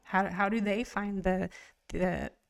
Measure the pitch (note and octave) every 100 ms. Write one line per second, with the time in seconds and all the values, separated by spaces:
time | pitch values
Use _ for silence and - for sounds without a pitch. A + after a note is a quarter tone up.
0 | - F#3+ G3 F3+ G3+ A3+ G3+ G3+ B3 -
1 | G3+ G3 F#3 F#3 F3+ - - _ - E3
2 | F#3 D#3 - -